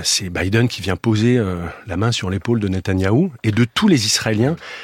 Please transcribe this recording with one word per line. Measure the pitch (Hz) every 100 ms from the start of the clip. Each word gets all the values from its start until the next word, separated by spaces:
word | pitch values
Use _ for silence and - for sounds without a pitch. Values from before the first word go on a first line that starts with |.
c'est | 85 - 95
Biden | 87 90 113 123
qui | -
vient | 98 90
poser, | 117 107 117 123
euh, | 98 87 85 - -
la | 85
main | 113
sur | 113 92
l'épaule | 98 - 120
de | 101
Netanyahou | 95 98 92 95 117 185 123
et | 113
de | 107
tous | 120 - 208
les | 147 104
Israéliens. | - 117 107 131 170 - -